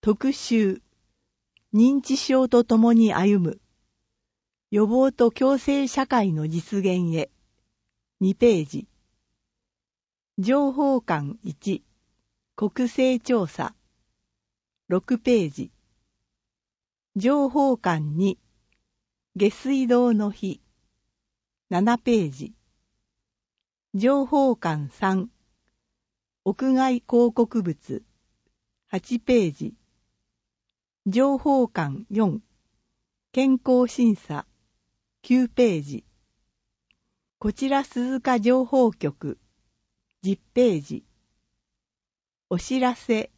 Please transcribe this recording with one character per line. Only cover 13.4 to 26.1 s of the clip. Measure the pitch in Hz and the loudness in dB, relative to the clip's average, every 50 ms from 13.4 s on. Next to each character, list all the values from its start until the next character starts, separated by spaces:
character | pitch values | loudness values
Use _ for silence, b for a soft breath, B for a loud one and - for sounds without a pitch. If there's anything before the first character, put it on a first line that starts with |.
| 190 160 | 0 -4
査。 | - - - - - _ _ _ _ _ _ _ _ _ _ _ _ _ _ _ _ _ _ _ _ _ _ _ | -6 -8 -10 -10 -10 _ _ _ _ _ _ _ _ _ _ _ _ _ _ _ _ _ _ _ _ _ _ _
六 | 180 185 - - 254 233 | -4 -4 -2 -2 -6 -4
ペ | _ 262 247 226 185 | _ 0 2 2 0
ー | 151 | -2
ジ。 | 139 - - - _ _ _ _ _ _ _ _ _ _ _ _ _ _ _ _ _ _ _ _ _ _ _ _ _ _ _ _ _ | -6 -10 -14 -14 _ _ _ _ _ _ _ _ _ _ _ _ _ _ _ _ _ _ _ _ _ _ _ _ _ _ _ _ _
情 | 202 190 240 285 294 285 269 | -4 0 0 2 2 0 0
報 | 247 294 277 277 262 233 | 0 0 2 2 0 0
館 | - 185 170 156 | 0 -2 -2 -2
二。 | 151 147 147 160 190 196 190 _ _ _ _ _ _ _ _ _ _ _ _ _ _ _ _ _ _ _ _ | -4 -4 -4 -2 -2 -2 -2 _ _ _ _ _ _ _ _ _ _ _ _ _ _ _ _ _ _ _ _
下 | 185 196 208 | 0 0 0
水 | - - - 262 277 269 262 233 | 0 -2 -6 -4 -2 -2 0 2
道 | 247 240 247 247 233 | 2 2 2 2 2
の | 208 214 202 | 0 -2 -4
日。 | 196 - - 190 - - _ _ _ _ _ _ _ _ _ _ _ _ _ _ _ _ _ _ _ _ _ _ | -6 -8 -8 -10 -10 -10 _ _ _ _ _ _ _ _ _ _ _ _ _ _ _ _ _ _ _ _ _ _
七 | 185 175 190 226 240 240 | -2 0 2 2 0 0
ペ | _ - 240 220 190 | _ 0 0 2 0
ー | 151 | -2
ジ。 | 135 131 151 - - _ _ _ _ _ _ _ _ _ _ _ _ _ _ _ _ _ _ _ _ _ _ _ _ _ _ _ _ | -6 -10 -14 -16 -16 _ _ _ _ _ _ _ _ _ _ _ _ _ _ _ _ _ _ _ _ _ _ _ _ _ _ _ _
情 | 196 196 247 277 285 277 | -2 0 2 2 2 0
報 | 254 - 285 277 269 240 | 0 0 2 2 2 0
館 | - - 170 156 151 147 139 | -2 -2 -4 -4 -4 -6 -10
三。 | - - - 190 190 190 185 240 _ _ _ _ _ _ _ _ _ _ _ _ _ _ _ _ | -10 -4 -4 -2 -2 -2 -4 -6 _ _ _ _ _ _ _ _ _ _ _ _ _ _ _ _